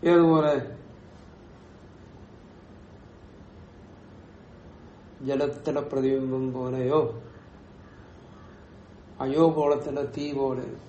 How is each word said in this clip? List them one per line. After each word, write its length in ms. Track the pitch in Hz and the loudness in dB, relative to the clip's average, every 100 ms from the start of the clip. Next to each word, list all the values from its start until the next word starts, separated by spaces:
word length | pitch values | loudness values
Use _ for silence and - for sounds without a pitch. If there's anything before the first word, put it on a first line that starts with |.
| 170 | 6
ഏതുപോലെ 440 | 170 165 160 151 143 - - - - - - - - - - - - - - - - - - - - - - - - - - - - - - - - - - - - - - - - - - - - - - 135 | 6 6 6 4 0 -2 -12 -18 -20 -20 -20 -20 -20 -20 -20 -20 -20 -20 -20 -20 -20 -20 -20 -20 -20 -20 -20 -20 -20 -20 -20 -20 -20 -20 -20 -20 -20 -20 -20 -20 -20 -20 -20 -20 -20 -20 -20 -20 -20 -20 -10 -4
ജലത്തിലെ 540 | 135 143 - - 143 143 | 0 0 -2 -2 -2 -2
പ്രതിബിംബം 520 | 135 131 135 131 131 131 127 | 0 2 2 0 -2 -2 -4
പോലെയോ 440 | 127 131 127 151 143 - - - - - - - - - - - - - - - - - - - - - | -6 -2 2 2 2 -4 -14 -20 -20 -20 -20 -20 -20 -20 -20 -20 -20 -20 -20 -20 -20 -20 -20 -20 -20 -8
അയോ 200 | 135 143 165 156 | -4 2 4 4
ഗോളത്തിലെ 460 | 147 147 - 139 143 - | 0 0 -2 -6 -6 -6
തീ 100 | 147 139 | -6 -2
പോലെയോ. 360 | 135 127 131 135 | -2 -4 -8 -12